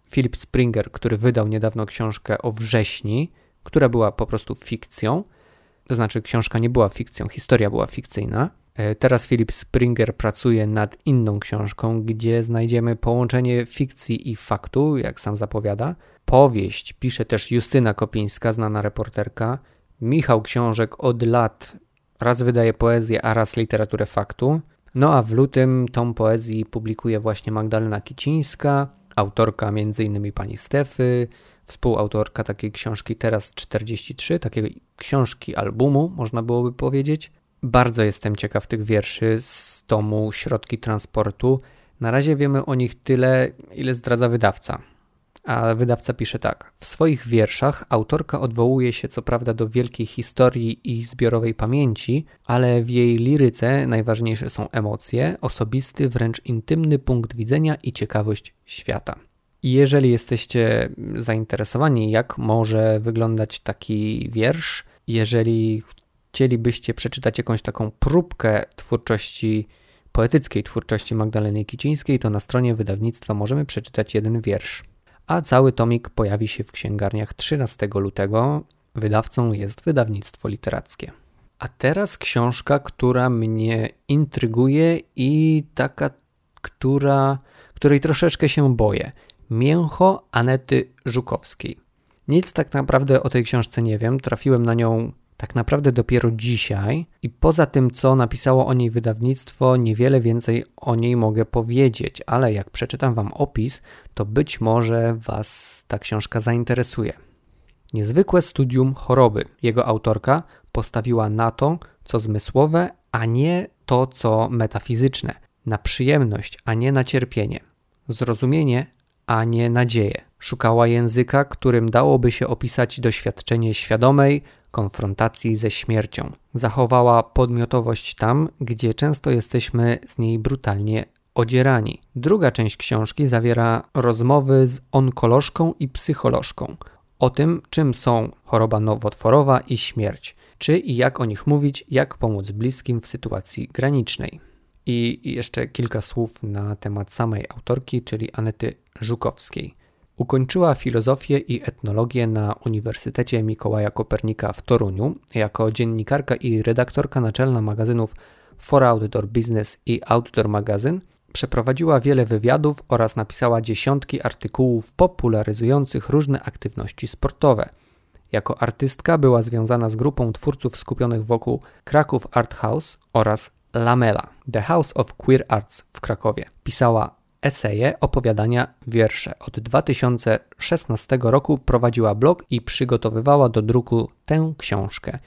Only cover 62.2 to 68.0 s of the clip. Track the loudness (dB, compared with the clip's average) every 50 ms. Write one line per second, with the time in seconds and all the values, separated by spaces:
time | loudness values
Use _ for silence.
62.2 | 0 0 -4 -6 -2 0 2 2 2 2 2 2 2 2 2 2 0 -2 -2 0
63.2 | 0 0 0 -2 -2 -4 -6 -10 -8 -8 -10 -10 -6 -4 -4 -2 -2 -2 -4 -4
64.2 | -6 -4 -2 0 0 0 0 0 -4 -8 -8 -10 -12 -16 _ _ _ -4 0 0
65.2 | 0 2 2 0 2 2 2 2 2 0 -2 -2 -6 -12 -20 -20 _ _ _ _
66.2 | _ _ -2 2 2 2 2 2 0 0 -2 -2 -4 -6 -6 -4 -6 -8 -8 -4
67.2 | -4 -4 -2 -2 -2 -2 -2 -2 -2 -6 -6 -4 -6 -6 -4 _